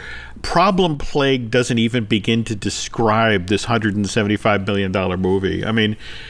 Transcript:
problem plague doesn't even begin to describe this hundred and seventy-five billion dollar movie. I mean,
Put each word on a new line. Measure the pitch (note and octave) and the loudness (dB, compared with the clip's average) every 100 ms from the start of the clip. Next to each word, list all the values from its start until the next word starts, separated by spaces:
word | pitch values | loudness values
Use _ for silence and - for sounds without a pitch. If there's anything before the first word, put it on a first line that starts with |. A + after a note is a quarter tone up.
| - - - - | -14 -14 -14 -10
problem | - E3+ F#3+ F#3 F3+ C#3+ | -2 2 2 4 2 0
plague | - D3 C#3 C3 A2+ | -2 2 2 2 0
doesn't | B2 A#2 A#2+ | 0 2 2
even | A2+ B2 | 2 0
begin | G#2 A2 F#2 A2+ | 0 0 2 0
to | A2+ G#2 | 0 -4
describe | G2+ - - - A2+ A2 A2+ G2+ F2 | -4 -6 -6 0 2 4 4 2 0
this | G2+ | -2
hundred | - A#2 A2 | 0 0 0
and | G2+ G2 | 0 0
seventy-five | A#2 G2+ G#2 A2+ G2+ | 0 0 2 2 0
billion | F#2+ G2+ F#2+ | 0 -2 0
dollar | F2+ F#2 F2+ | 0 0 0
movie. | F#2 F#2+ F#2 F2+ G2+ | 0 2 0 -2 -2
I | |
mean, | A2+ G#2+ G#2 - - - | 0 0 -2 -8 -14 -14